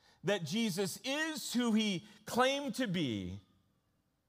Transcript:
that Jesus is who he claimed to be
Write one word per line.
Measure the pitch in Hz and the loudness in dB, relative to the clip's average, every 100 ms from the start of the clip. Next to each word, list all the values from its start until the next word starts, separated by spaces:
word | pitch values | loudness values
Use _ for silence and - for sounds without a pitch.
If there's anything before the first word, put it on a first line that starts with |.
| _ _ | _ _
that | 151 202 | -2 -2
Jesus | 156 196 226 170 196 - | 0 -2 0 0 -2 -2
is | 247 285 320 311 - | -4 -2 -2 -4 -4
who | 233 240 | 0 4
he | 214 220 180 - - - | 4 4 0 -4 -14 -4
claimed | 220 254 277 285 202 | 2 2 2 -2 -2
to | 254 | 0
be | 185 143 104 90 98 - _ _ _ _ _ _ _ | 0 0 0 -4 -8 -14 _ _ _ _ _ _ _